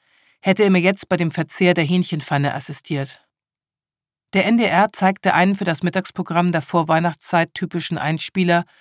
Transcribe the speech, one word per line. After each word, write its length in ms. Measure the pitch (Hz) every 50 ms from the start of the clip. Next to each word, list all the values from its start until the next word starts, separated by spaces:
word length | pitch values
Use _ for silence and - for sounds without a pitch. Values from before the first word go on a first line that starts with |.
| _ _ _ _ _ _ _ _
hätte 220 | - 190 190 190 214
er 80 | 202
mir 100 | 190 180
jetzt 280 | 170 185 196 - - -
bei 80 | 185
dem 140 | 170 170 165
Verzehr 440 | - - 160 - - - 190 180 180
der 100 | 170 160
Hähnchenpfanne 680 | 143 180 180 180 - - 151 - - - 143 143 143 -
assistiert. 680 | 143 135 - 147 - - - 156 143 139 135 - - _ _ _ _ _ _ _ _ _ _ _ _ _ _ _ _ _ _ _ _ _ _ -
Der 140 | 190 180
N 120 | 185 233 233
D 60 | 233
R 280 | - 165 175 202 220 -
zeigte 420 | - 196 185 190 - - 190 -
einen 200 | 160 180 190 202
für 100 | 196 196
das 180 | 175 165 - -
Mittagsprogramm 720 | 180 - 190 180 - - - 180 - 165 170 175 180 170
der 100 | 165 143
Vorweihnachtszeit 920 | - - 170 165 156 165 160 165 175 156 - - - - 170 165 160 -
typischen 440 | - 185 165 - 175 160 - 180 -
Einspieler 680 | - 147 160 156 - - - 190 180 175 170 170 170 _ _ _